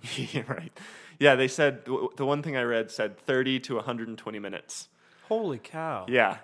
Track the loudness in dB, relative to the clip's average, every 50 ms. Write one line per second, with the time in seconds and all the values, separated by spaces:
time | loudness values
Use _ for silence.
0 | -12 -10 -8 -6 -6 -4 -4 -6 -4 -6 -8 -8 -10 -14 -16 -18 -20 -18 -18 -20
1 | -20 -12 -2 6 8 8 8 8 6 2 4 4 4 2 2 0 -6 -4 -2 -2
2 | -2 -2 -4 -2 0 0 0 0 -2 -4 -2 -2 0 0 0 0 -2 -2 -4 -4
3 | -4 -4 -4 -8 -4 0 0 2 2 2 0 -2 -2 -4 -4 -4 -4 -4 -6 -6
4 | -6 -10 -10 -10 -10 -10 -8 -8 -8 -8 -10 -10 -12 -12 -14 -14 -14 _ _ _
5 | _ _ _ _ -6 -2 -2 -2 -2 -2 -4 -6 -8 -12 -10 -8 -6 -4 -6 -6
6 | -4 2 4 6 6 6 4 -2